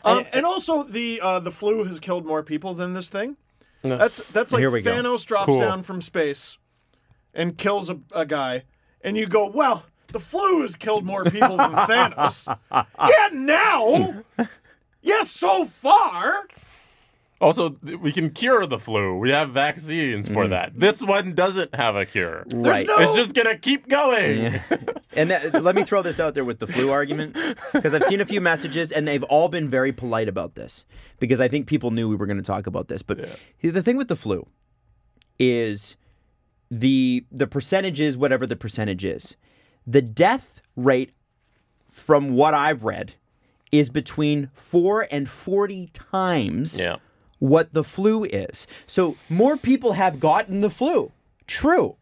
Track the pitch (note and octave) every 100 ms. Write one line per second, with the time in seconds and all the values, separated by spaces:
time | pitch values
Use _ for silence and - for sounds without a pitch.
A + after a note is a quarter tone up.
0 | G#3+ B3 A3+ B3+ E4 F#4 - D#4 C#4+ G#3+
1 | A#3 A3+ F3+ F#3 F3 E3+ G#3 A3 F#3+ E3
2 | F3 F3+ D#3+ D#3 D#3 D3+ F#3+ F3 F3+ F#3
3 | F3 G3 A#3 C#4+ _ _ _ _ C3 B2+
4 | A3+ - - G3 A#3+ B3 C3+ A3 G#3 A#3+
5 | B3 A#3+ - G#3 G3 C3+ A2+ F#3+ F3+ F#3
6 | E3 F3+ D3+ C#3+ - - _ _ _ _
7 | _ _ _ - E3+ E3 G3 G3+ E3+ E3
8 | - F#3 D3+ D3+ C3 B2+ _ _ _ _
9 | F#3+ G#3 G#3+ G#3+ G3+ A3+ C4+ G3+ - _
10 | _ A3 - F4 G4 F4 B3 E3+ A3 G#3+
11 | F#3 G3 F3 G3+ B3 F#3 F3+ D#3 G3+ A#3
12 | D#3 - C#3+ - - A#2 _ B2+ - -
13 | - D5+ G#4 D4 C4+ D#4+ G#4+ D#4+ A3 D#4
14 | - G3 - - A#3 - _ _ _ _
15 | - G#4+ - - F4+ F#4+ D#4+ - C4+ G4+
16 | G4+ F3 A3 G4 G4 - - - _ _
17 | _ _ _ _ - E3 E3+ C#3 - E3+
18 | D3 F#3 E3 - A#3+ B3 F3 A#2 - G#2+
19 | G2 F#2 B2 C#3+ D3 B2+ D3 E3+ D#3 E3
20 | C#3+ G#2 G2+ G#2 G2 F#2 - A#2 F#3+ G#3+
21 | G#3+ G3 F#3 E3 F#3 F#3+ D#3+ D3 A#2 G2+
22 | F#2 G2+ F2 E2 - A#2+ A#2 A2+ - -
23 | - - A3 G3 A3+ G#3+ C4 C#4 B3+ C#4
24 | C#4+ A#3 D#3 A2 A#2 G#2 - - - -
25 | _ - D#3+ F3+ E3 D3+ E3 F#3+ G3 G3+
26 | E3+ D#3 D#3+ C#3 B2 A2 G#2 B2 C3+ C#3
27 | C#3+ D3 D#3 D#4 D#4+ - - C#4+ D#3+ D3+
28 | F#3 G3 G3+ G3+ F3 D#3+ C#3+ D#3 D#3+ D#3
29 | D3+ C#3+ B2 D3 F3 E3+ D3 B2+ C3 B2
30 | A#2+ A2+ G#2+ F#2+ E2+ - A1+ - _ -
31 | - _ A#2+ B2 B2+ C#3+ C3 D3+ A#2+ A2+
32 | A2+ G#2 G2+ G2+ F#2 G2 G2 F2+ - -
33 | - F#3+ - - - _ E3 F3 F#3+ B3+
34 | B3 E3+ G#2+ F#2+ - _ _ _ _ _
35 | _ _ _ _ B2+ A#2+ A2+ G#2 - -
36 | _ _ _ _ _ _ _ A#2 C3 C3+
37 | B2+ B2 - C3 C3+ C#3 - F#3+ F#3+ C#3+
38 | D3+ B2+ C#3+ B2+ A#2+ G#2+ A2 - G#2+ F#2
39 | F#2+ - - - _ _ _ _ - C3+
40 | A#2+ G#2+ F3+ B3+ - _ _ - B2+ C3
41 | C3 _ _ _ _ _ _ _ _ -
42 | - C#3+ C#3 B2+ D3+ D3+ D3 C#3 G#2+ F#2+
43 | F#2+ - _ _ _ _ _ D3 C3+ D3
44 | - - D3+ D3 C#3 _ _ F3 F3+ G#3+
45 | G#3+ C#3+ C#3 - - G3 G3+ F#3+ F3 -
46 | - F#3+ F#3 E3 G2 E2+ D#3+ D#3+ F2 -
47 | _ _ _ _ C3+ D#3 E3 D#3 D3+ -
48 | G3+ A3 G#3+ G2 F2 - - - - -
49 | F3 - _ E3+ B3 D4+ A#3+ C4+ B3+ F#3
50 | F#3+ D3 D#3 F3+ G#3+ F#3+ G3+ - C4+ D4
51 | B2+ _ _ _ - - D4 F4 B2 -